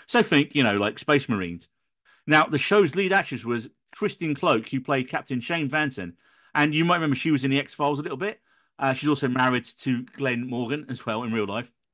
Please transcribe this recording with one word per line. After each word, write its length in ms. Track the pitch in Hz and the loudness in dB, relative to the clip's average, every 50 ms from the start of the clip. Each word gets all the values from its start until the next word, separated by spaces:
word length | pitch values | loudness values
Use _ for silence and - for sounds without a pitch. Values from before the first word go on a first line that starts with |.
| - | -6
So 160 | - - 240 | 0 2 2
think, 320 | - - 170 143 147 - - | 2 4 4 2 2 2 2
you 100 | 147 131 | 2 2
know, 140 | 110 101 101 | 2 2 2
like, 220 | 101 107 113 - | 0 0 -2 -2
Space 300 | - - 151 139 139 - | 0 2 2 2 2 0
Marines. 400 | 117 98 90 87 87 85 - _ _ _ _ _ _ _ _ _ _ _ _ - | -2 -2 -4 -6 -8 -10 -14 _ _ _ _ _ _ _ _ _ _ _ _ 2
Now, 180 | 151 151 160 | 4 4 4
the 120 | - 151 139 | 4 0 -2
show's 360 | - - 196 214 202 147 - | 0 2 4 4 4 4 2
lead 200 | 185 196 180 190 | 0 0 2 2
actress 320 | 196 - - 135 113 104 | 0 0 -2 -6 -8 -6
was 240 | 117 120 117 110 - - _ _ _ - | -4 -4 -4 -6 -8 -16 _ _ _ -8
Kristen 400 | - 214 196 - - 175 156 147 | -4 -4 -4 -4 -4 -4 -4 -4
Cloak, 320 | - - 170 151 - - - | 0 2 2 2 2 0 -2
who 140 | - 135 | -6 -6
played 260 | 127 - 143 131 127 - | -2 -2 -2 -2 -2 -2
Captain 320 | - 160 - - 135 123 | -6 -8 -6 -6 -6 -6
Shane 300 | 117 - 170 165 151 135 | -4 -4 -4 -4 -2 -2
Vanson. 440 | 135 156 151 143 - 104 90 87 85 _ _ _ _ _ _ _ - | -2 -2 -2 -2 -4 -8 -10 -12 -14 _ _ _ _ _ _ _ 0
And 220 | 147 147 156 147 | 0 2 2 2
you 80 | 156 165 | 2 2
might 120 | 170 180 | 2 2
remember 200 | 175 160 151 135 | 2 2 0 0
she 160 | - - 160 | 0 2 2
was 140 | 151 135 127 | 2 2 2
in 60 | 139 | 0
The 80 | 135 139 | 0 0
X-Files 400 | 139 - - - 147 143 147 139 | -2 -4 -4 -2 0 0 0 -2
a 20 | |
little 160 | 147 175 147 127 | -4 -6 -6 -6
bit. 240 | 180 208 226 - _ _ _ _ _ _ _ - | -6 -6 -8 -10 _ _ _ _ _ _ _ -4
Uh, 120 | 139 139 | -2 -2
she's 160 | 135 - 143 151 | 0 0 2 2
also 220 | 147 139 147 127 | 2 2 2 0
married 340 | 123 131 127 127 127 123 120 | 2 2 2 2 2 0 -2
to 400 | - - - - 131 127 120 123 | -6 -12 -6 -2 -2 0 0 -2
Glenn 460 | - - - 139 131 123 120 123 127 | -6 -8 -4 -2 -2 -2 -2 -4 -4
Morgan 360 | 120 120 123 113 139 156 147 - | -4 -4 -4 -4 -4 -6 -6 -8
as 160 | 127 123 - | -10 -8 -6
well 180 | 127 107 110 123 | -4 -4 -4 -2
in 80 | 117 | -2
real 140 | 113 113 104 | 0 0 0
life. 260 | 98 98 113 127 - _ _ _ _ | 0 -2 -6 -8 -8 _ _ _ _